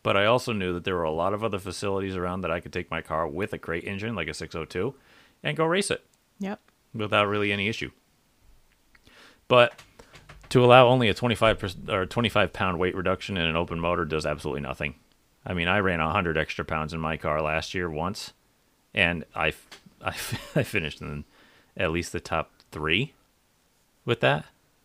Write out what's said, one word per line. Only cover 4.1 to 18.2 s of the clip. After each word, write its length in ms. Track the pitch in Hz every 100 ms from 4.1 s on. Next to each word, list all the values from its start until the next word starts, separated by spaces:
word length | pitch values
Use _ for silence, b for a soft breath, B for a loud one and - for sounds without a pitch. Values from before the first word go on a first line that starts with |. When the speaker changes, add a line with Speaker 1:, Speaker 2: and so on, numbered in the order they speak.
| 107
Speaker 1:
like 120 | 78
a 60 | 78
six 180 | 80 85
oh 100 | 78
two, 280 | 90 113 - b b b b
and 140 | - 147
go 80 | 160
race 240 | 185 196
it 160 | - _ _ _ -
Speaker 2:
Yep. 200 | 196 208 _ _ _
Speaker 1:
without 340 | 113 104 104 104
really 240 | 104 104
any 160 | 101 101
issue. 200 | 113 65 - _ _ _ _ _ - _ _ _ _ _ B B B -
But 320 | 123 120 - - B B B B - -
to 140 | 131
allow 240 | 123 123 120
only 220 | 127 113
a 40 |
twenty-five 440 | 90 123 107 113 101
perc-, 300 | 101 - -
or 160 | 101 92
twenty-five 480 | - 113 104 92
pound 260 | - 95 85
weight 160 | 92 95
reduction 420 | 90 92 - 98
in 80 | 82
an 100 | 80
open 240 | 87 85
motor 260 | 85 87 78
does 200 | 78 76
absolutely 360 | 73 76 69
nothing. 340 | 69 65 73 69 _ _ _ _ -
I 80 |
mean, 140 | 90 85
I 120 | 101
ran 200 | 95 85
a 120 | 80
hundred 260 | 95 85 78
extra 280 | 76 - 82
pounds 280 | 80 78
in 60 | 82
my 180 | 80 78
car 240 | 82 76
last 320 | 76 78 -
year 160 | 95 87
once, 440 | 76 87 104